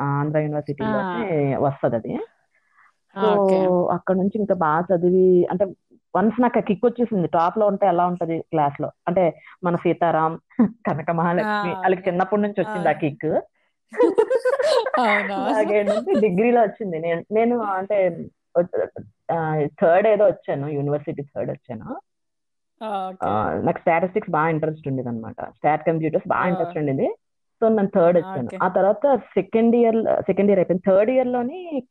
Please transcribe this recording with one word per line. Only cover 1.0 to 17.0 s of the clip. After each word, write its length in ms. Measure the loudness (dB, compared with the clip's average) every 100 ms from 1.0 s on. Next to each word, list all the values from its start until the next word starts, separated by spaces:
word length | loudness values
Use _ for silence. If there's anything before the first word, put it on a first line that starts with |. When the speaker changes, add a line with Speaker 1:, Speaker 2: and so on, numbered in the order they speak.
| -4 -4 -2 -2 0
Speaker 2:
ఆ. 40 | 0
Speaker 1:
వస్తది 380 | -2 0 -2 -2
అది. 220 | -4 -8 -10 _ _ _ _ _ _ _ _ -2
Speaker 2:
ఆ, 80 |
Speaker 1:
So, 40 | 2
Speaker 2:
ఓకే. 640 | 2 4 2 2 2 0
Speaker 1:
అక్కడ 220 | -2 -2 0
నుంచి 140 | 0
ఇంకా 200 | -2 -2
బాగా 420 | 0 0 0 0 0
చదివి, 500 | 2 4 4 4 4
అంటే, 140 | 0 -2 -6 _ _ _ 0
వన్స్ 260 | 0 2
నాకు 160 | 2 2
ఆ 20 |
కిక్ 240 | 0 0
వచ్చేసింది. 440 | 0 0 -2 0 0
టాప్ 300 | 0 0 2
లో 80 | 0
ఉంటే 200 | 2 2
ఎలా 200 | 2 0
ఉంటది 320 | 0 -4 -4
క్లాస్ 420 | -4 0 0 -2
లో? 100 | -8 -6 -4
అంటే, 320 | 0 0 0 -10 -8
మన 120 | -2 0
సీతారాం, 640 | 0 0 0 2 0 -2 _
<laughs> 300 | 0 0 0 -6
కనక 240 | -4 -2
మహాలక్ష్మి, 640 | 0 0 0 0 -2 -4
Speaker 2:
ఆ. 60 | -2
Speaker 1:
వాళ్ళకి 280 | 0 0 -2
చిన్నప్పటి 340 | -2 0 0
నుంచి 200 | 0 -2
వచ్చింది 260 | -4 -2 -2
ఆ 20 |
Speaker 2:
ఆ. 20 |
Speaker 1:
కిక్. 480 | 0 -2 -4 -4 -2 -4 _ _ _ _
Speaker 2:
<laughs> 1080 | 0 2 4 2 2 0 0 2 0 0 0
అవునా? 360 | 2 0 -2 -4
Speaker 1:
అలాగే 460 | -2 0 2 2
నుంచి 380 | 0 -2 0 2
డిగ్రీలో 400 | 2 2 2 4
వచ్చింది. 380 | 2 -2 -8
నేను, 260 | -6